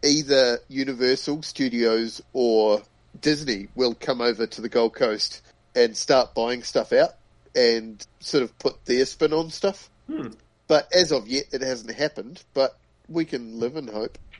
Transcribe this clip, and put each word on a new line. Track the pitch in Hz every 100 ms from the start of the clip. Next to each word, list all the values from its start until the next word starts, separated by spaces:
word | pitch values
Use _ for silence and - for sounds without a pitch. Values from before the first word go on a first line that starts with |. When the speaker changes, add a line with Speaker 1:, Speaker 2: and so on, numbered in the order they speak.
Speaker 1:
either | 147 147 139 135 123 120 -
Universal | 131 135 123 127 131 - 151
Studios | - - 131 120 113 113 113 - -
or | 131 120 110 107 104 - _ _ -
Disney | 147 151 143 98 104 123
will | 123
come | 113 - 123
over | 120 110 113
to | -
the | 113
Gold | 123 113
Coast | - 120 107 - - _ _ _ 123
and | 113 107
start | - 131 117
buying | 117 117 123
stuff | - 127 107
out | 131 160 - _ _ _
and | 127 120 113 113 104 - _
sort | - 143
of | 120 -
put | 131 - -
their | 123 127
spin | - 156
on | 156 165
stuff. | - 196 196 - _ -
Speaker 2:
Hmm. | 311 120 - _ _ -
Speaker 1:
But | 151 -
as | 180 165
of | 139 104
yet, | 135 -
it | 131
hasn't | 131 120 110
happened, | 120 147 - 113 - _
but | 139 135 - _ _ -
we | 165
can | 160 131 117 113
live | 120 156
and | 123
hope. | 107 110 - -